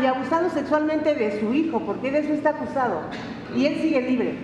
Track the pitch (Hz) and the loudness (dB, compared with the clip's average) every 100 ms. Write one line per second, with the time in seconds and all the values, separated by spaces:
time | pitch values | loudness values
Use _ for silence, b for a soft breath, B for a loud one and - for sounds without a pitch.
0 | 262 262 277 330 349 311 - 302 302 311 | 2 2 0 2 2 0 2 2 2 2
1 | 311 277 208 208 214 277 320 - 202 196 | 2 2 0 0 0 2 2 0 -2 -4
2 | 262 294 302 294 302 302 233 277 240 160 | 0 0 0 0 0 0 -2 -2 0 -2
3 | - - - - - 233 285 - 320 269 | -6 -10 -10 -12 -6 0 0 0 0 0
4 | 254 247 175 - | 2 0 0 -4